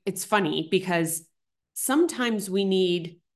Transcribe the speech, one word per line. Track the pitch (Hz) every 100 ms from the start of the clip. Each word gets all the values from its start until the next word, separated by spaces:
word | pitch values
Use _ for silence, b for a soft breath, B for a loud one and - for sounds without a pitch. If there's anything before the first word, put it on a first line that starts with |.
it's | - 190 -
funny | 208 165 156 160
because | 185 185 170 160 160 - _ _ _ _
sometimes | - - 285 339 247 240 214 190
we | 190 196
need | 190 180 175 165 - _